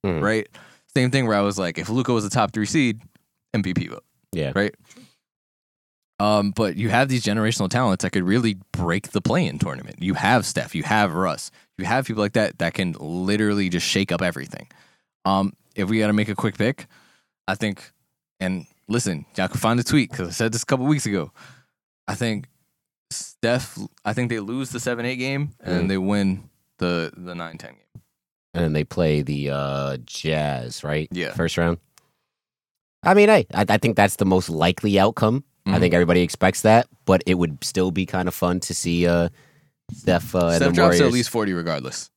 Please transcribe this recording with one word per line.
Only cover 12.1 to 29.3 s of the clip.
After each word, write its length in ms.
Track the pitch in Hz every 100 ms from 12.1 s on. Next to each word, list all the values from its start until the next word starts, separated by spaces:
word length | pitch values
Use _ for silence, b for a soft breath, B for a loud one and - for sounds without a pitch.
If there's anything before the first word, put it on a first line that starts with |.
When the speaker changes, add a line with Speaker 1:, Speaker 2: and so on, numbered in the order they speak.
| 110
Speaker 2:
like 120 | 101
that 240 | 113 104 -
that 160 | 82
can 180 | - 92 78
literally 680 | 73 87 92 104 107 101 95
just 160 | 87 -
shake 260 | 98 98
up 100 | 87
everything. 460 | 92 78 67 - - b b b b _
Um, 280 | 95 98 98 - _
if 140 | - 95
we 100 | 110
gotta 140 | 107
make 160 | 107 107
a 80 | 98
quick 200 | 110 -
pick, 300 | 110 139 - b b b b _ -
I 80 | 98
think, 340 | 107 98 - _ _ _ _ _
and 280 | 92 92 - _ -
listen, 360 | 117 104 80 - -
y'all 120 | 92
can 100 | -
find 200 | 110 120
the 60 |
tweet 260 | 120 151 120
'cause 160 | - 90
I 20 |
said 220 | 92 113
this 100 | 113
a 40 | -
couple 200 | 131 131
weeks 200 | 151 110
ago. 260 | 98 73 b b b b _ _ _ -
I 80 |
think 320 | 98 117 104 - _ _ _ _ _ _
Steph, 680 | - - - 113 123 - - 98 _
I 80 | 104
think 160 | 110 120
they 100 | 113
lose 320 | 101 127 131
the 80 | 123
seven 240 | 127 120 120
eight 100 | 127
game 340 | 127 139 147 -
and 260 | 95 90 87
Speaker 1:
Mm. 20 |
Speaker 2:
they 100 | 95
win 520 | 95 104 98 95 - _ _ _
the, 320 | 90 87 82 -
the 180 | 90
nine 240 | 87 82 82
ten 120 | 64
game. 300 | 55 _ - _ _ _ _ _
Speaker 1:
And 80 | 85
then 100 | 80
they 100 | 76
play 380 | 78 - 80 76
the, 280 | 71